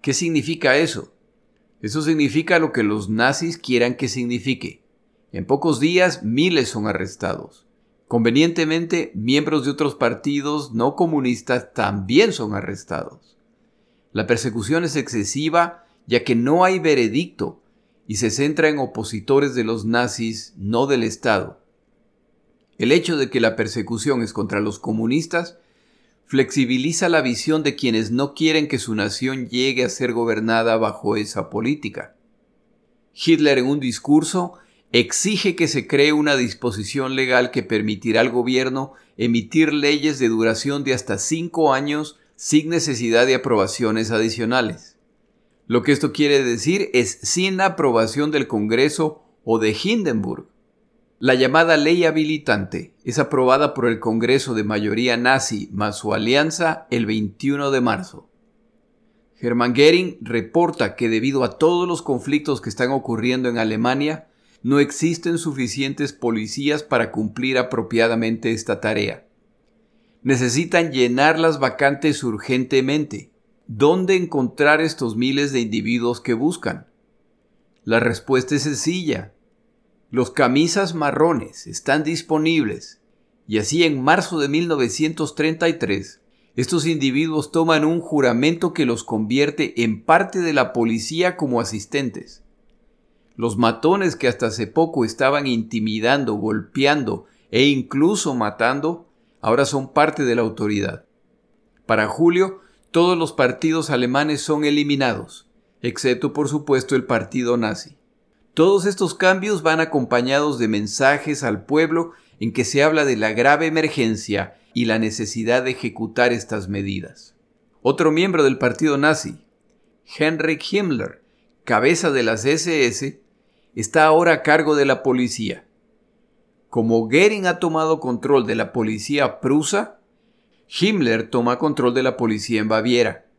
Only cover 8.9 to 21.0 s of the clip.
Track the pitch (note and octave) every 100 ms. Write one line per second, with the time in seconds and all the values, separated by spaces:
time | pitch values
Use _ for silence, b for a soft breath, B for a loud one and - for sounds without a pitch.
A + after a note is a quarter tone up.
8.9 | E3 - G2 A2+ C#3 D3 D3+ C3 C#3 D3
9.9 | - A#2 - C#3+ C#3+ C#3+ D3 B2+ A2 B2
10.9 | - E3+ D3+ B2+ A#2+ - B2 - - G2+
11.9 | G2+ F#2+ C#3 A3+ - G#2+ G2+ - G2 -
12.9 | - - - _ _ _ _ _ _ _
13.9 | _ _ - G2+ A2+ C3 A2+ G2 D#3+ E3+
14.9 | C#3+ A#2+ A#2+ G2+ C#3+ D#3 E3+ E3+ - b
15.9 | b - A#2+ B2+ A#2 B2 E3 F#3 F#3+ D#3+
16.9 | C3+ A2+ A#2+ F3 - F#2 - _ _ _
17.9 | _ - G#2 A#2 C3+ C#3+ D3+ D#3 D3+ B2+
18.9 | - G#2+ G#2+ G2 C#3 C#3+ B2 A2+ A2+ G#2+
19.9 | A#2+ A#2+ - A2+ A2 - F#2 G2 A#2+ C#3
20.9 | C3+